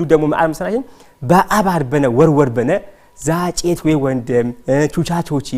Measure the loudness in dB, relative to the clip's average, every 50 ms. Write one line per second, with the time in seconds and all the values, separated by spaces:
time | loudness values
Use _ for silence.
0 | 2 2 2 2 2 0 0 0 0 -2 -2 -4 -6 -6 -6 -6 -6 -10 -16 -20
1 | -20 -20 _ _ 0 4 4 4 4 2 0 0 0 0 0 -2 -2 -2 0 0
2 | 0 2 4 4 4 4 4 4 2 2 0 0 -2 0 -2 -2 -4 -10 -18 _
3 | _ _ _ -8 -4 -4 -2 -2 -2 -4 -4 -4 -2 -2 -4 -2 0 0 0 0
4 | 0 -2 -2 -4 -4 -2 0 0 0 -2 -4 -8 -4 -2 0 0 0 0 -2 -2
5 | -2 -2 -2 -4 -4 -4 -4 -6 -4 -4 -6